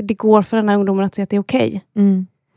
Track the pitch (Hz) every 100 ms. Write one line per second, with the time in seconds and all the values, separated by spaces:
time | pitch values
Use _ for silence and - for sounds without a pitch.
0 | 202 202 214 214 - 226 208 202 196 196
1 | 196 - 196 202 - 254 226 202 - 208
2 | 202 190 185 _ _